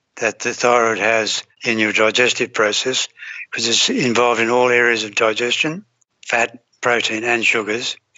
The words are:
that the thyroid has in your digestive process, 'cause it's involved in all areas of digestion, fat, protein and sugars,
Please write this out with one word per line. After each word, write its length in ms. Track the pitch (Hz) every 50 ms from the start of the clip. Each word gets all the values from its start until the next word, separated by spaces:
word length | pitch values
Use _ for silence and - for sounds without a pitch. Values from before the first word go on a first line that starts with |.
| _ _ _
that 220 | - 120 110 104 -
the 140 | - 123 113
thyroid 460 | - - 123 120 120 113 113 110 92
has 440 | 101 110 113 113 110 98 - - - _ _ _ -
in 160 | 123 113 110
your 140 | 107 107 101
digestive 580 | - 110 110 107 - 123 117 - - 123 - -
process, 540 | - 110 104 101 - - 131 131 - - - _ - - - - - - _
'cause 180 | - - 113 117
it's 200 | - - - -
involved 520 | 262 247 151 123 113 117 123 120 117 113
in 80 | 113 113
all 180 | 120 123 123 123
areas 360 | 120 120 120 120 117 110 110
of 100 | 107 101
digestion, 720 | - 117 110 110 110 120 120 117 - 120 107 - 104 - _ _ _ _ _ _ _ -
fat, 340 | - - 117 117 120 123 123 _ _ _ _
protein 420 | - 123 120 113 110 - 110 110 113
and 200 | 120 120 117 107
sugars, 500 | - 120 117 104 101 107 120 131 - - - _ _ _